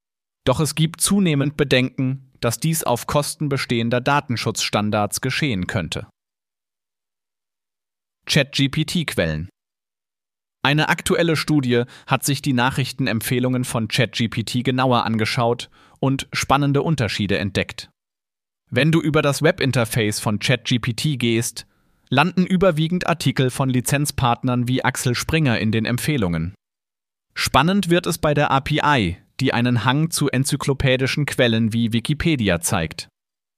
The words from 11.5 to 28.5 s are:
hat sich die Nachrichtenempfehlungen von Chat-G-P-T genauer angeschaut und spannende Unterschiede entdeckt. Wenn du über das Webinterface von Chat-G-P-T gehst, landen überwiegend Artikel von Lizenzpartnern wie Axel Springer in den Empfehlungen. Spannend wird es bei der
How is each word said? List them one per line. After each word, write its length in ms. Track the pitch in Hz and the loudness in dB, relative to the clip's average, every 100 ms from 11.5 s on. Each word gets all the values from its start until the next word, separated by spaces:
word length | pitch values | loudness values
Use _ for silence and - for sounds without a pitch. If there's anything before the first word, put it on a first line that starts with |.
| 151 123 120 120 - - | 0 2 2 0 -6 -2
hat 180 | 135 | -2
sich 160 | - 139 | 0 -2
die 140 | 147 | 0
Nachrichtenempfehlungen 1120 | 123 123 135 135 - 131 110 - 123 127 127 | 0 0 0 -4 -4 -2 -2 -2 -2 0 -2
von 240 | 123 120 110 | -2 -4 -2
Chat-G-P-T 760 | - 113 - 113 - 104 123 | 0 -2 -2 -4 -4 -4 -2
genauer 420 | 120 127 131 120 | 0 0 2 2
angeschaut 640 | 104 110 110 - 117 120 - _ _ _ | 2 0 0 0 0 0 -6 _ _ _
und 280 | 135 135 - | -2 -2 -4
spannende 480 | - - 139 143 139 | -6 0 2 2 2
Unterschiede 560 | 165 156 107 - 98 95 | 0 0 -2 -2 -2 0
entdeckt. 540 | 98 101 90 - - _ _ _ _ _ _ _ _ | -2 -2 -4 -6 -16 _ _ _ _ _ _ _ _
Wenn 200 | 117 151 | 0 2
du 120 | 165 | 2
über 180 | 160 151 | 2 2
das 220 | 147 139 | 2 2
Webinterface 760 | 147 196 131 123 113 - 107 104 | 2 2 0 0 0 0 0 0
von 220 | - 101 | -2 -2
Chat-G-P-T 800 | - 123 - 123 123 113 156 131 | 0 -2 0 -2 -2 -2 -2 0
gehst, 480 | 120 113 117 - - _ _ _ _ | 0 2 0 -6 -16 _ _ _ _
landen 360 | 127 170 180 175 | 2 4 2 2
überwiegend 600 | 185 190 151 160 180 - | 4 4 4 0 0 -2
Artikel 440 | 160 139 127 131 | 0 0 0 0
von 200 | - 135 | 0 0
Lizenzpartnern 960 | 127 117 143 151 - 127 117 127 123 120 | 0 0 0 -2 0 0 0 0 0 0
wie 160 | 131 | 0
Axel 300 | 123 - 131 | 0 -2 -2
Springer 440 | 120 - 160 147 107 | -2 -2 0 2 2
in 140 | 107 | 0
den 120 | 113 | 0
Empfehlungen. 680 | 113 120 - 151 92 82 82 - _ _ _ _ _ _ _ | 0 -2 -2 0 0 0 -4 -8 _ _ _ _ _ _ _
Spannend 540 | - - 131 156 196 170 | -8 -2 2 2 2 2
wird 180 | 170 - | 0 0
es 120 | 165 | -2
bei 160 | 156 | 0
der 160 | 143 147 | 2 2